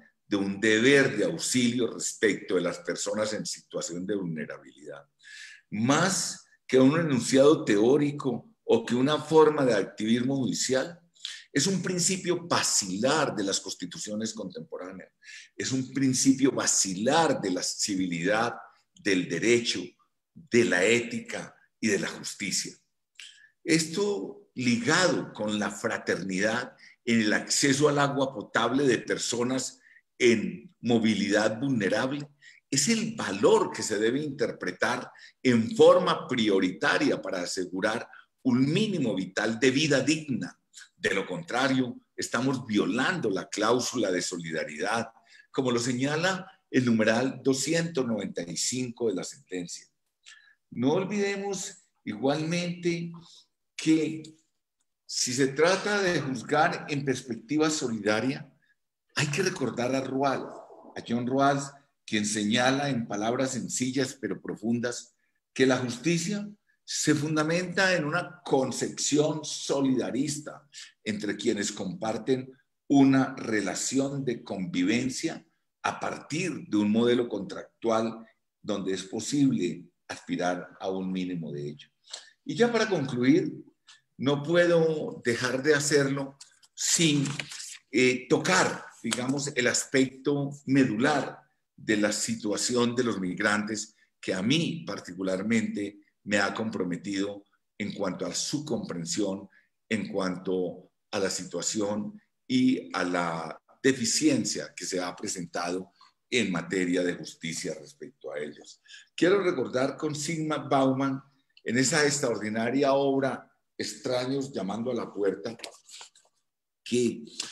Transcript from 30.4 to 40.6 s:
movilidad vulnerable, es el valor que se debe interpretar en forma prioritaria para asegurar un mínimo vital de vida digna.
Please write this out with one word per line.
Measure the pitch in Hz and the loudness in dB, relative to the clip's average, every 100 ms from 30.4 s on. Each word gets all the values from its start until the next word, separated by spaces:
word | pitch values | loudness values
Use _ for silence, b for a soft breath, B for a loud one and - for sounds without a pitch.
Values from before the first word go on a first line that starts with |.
| 92 - - _ | 2 -8 -14 _
movilidad | 117 117 110 98 98 104 110 113 | 2 4 4 2 2 2 2 0
vulnerable, | 139 120 95 113 131 147 143 _ B B _ | -2 0 0 0 -2 -4 -10 _ B B _
es | 139 233 | 0 2
el | 226 92 - | 0 -2 -4
valor | 104 98 147 220 175 | -4 2 6 6 4
que | - | -2
se | 104 104 | -4 0
debe | 110 139 | 2 0
interpretar | 151 131 107 - 92 90 113 123 - B B B | -4 -4 -4 -4 -8 -2 -2 -2 -8 B B B
en | 131 117 107 - | 4 4 4 8
forma | 160 180 175 156 - | 8 8 6 0 -2
prioritaria | 120 107 95 92 - 143 180 139 90 | 0 2 4 2 0 0 2 2 0
para | 95 95 | -2 -6
asegurar | 87 - 87 92 107 117 - B B _ | -4 -6 -6 -2 -2 -2 -6 B B _
un | 131 120 139 | 2 4 4
mínimo | 175 214 175 120 95 | 2 0 0 -2 -2
vital | 92 107 110 113 | -4 -2 -2 2
de | 135 | 2
vida | 135 156 135 | 4 2 2
digna. | 135 160 151 107 87 - | 2 0 -2 -6 -6 -14